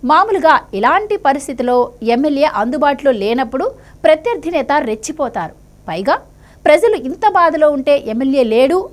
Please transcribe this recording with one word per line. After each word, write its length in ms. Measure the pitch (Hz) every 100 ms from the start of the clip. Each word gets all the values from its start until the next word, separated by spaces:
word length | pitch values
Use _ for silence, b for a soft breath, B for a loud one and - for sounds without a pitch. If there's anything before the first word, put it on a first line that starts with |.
| 247
మామూలుగా 440 | 311 415 392 320 277 - 190
ఇలాంటి 360 | 233 349 427 415 277
పరిస్థితిలో 500 | 277 285 254 247 247 240 - 226 240
ఎమ్మెల్యే 340 | 294 277 294 202
అందుబాటులో 500 | 226 285 285 277 277 226
లేనప్పుడు 460 | 202 240 247 262 427 - b b
ప్రత్యర్థి 460 | 320 311 466 466 320 339
నేత 140 | 262 285 240
రెచ్చిపోతారు. 680 | 214 - 302 262 220 160 - - - -
పైగా 300 | 165 208 415 - b b b 294
ప్రజలు 300 | 302 440 415 254
ఇంత 180 | 339 427 370
బాధలో 320 | 339 311 302 285
ఉంటే 180 | 262 - -
ఎమ్మెల్యే 320 | 220 269 277 240
లేడు 260 | 220 262 359 -